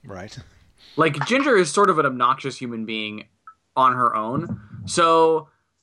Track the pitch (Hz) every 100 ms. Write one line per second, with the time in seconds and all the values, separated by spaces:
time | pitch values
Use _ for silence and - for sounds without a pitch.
0 | 127 95 101 - - _ _ _ - -
1 | 160 143 143 254 277 214 165 202 202 156
2 | 143 123 123 135 135 123 123 113 110 110
3 | 107 107 - _ - _ _ - 131 123
4 | 120 110 110 139 170 - - - - -
5 | 165 165 160 160 151 _ _ _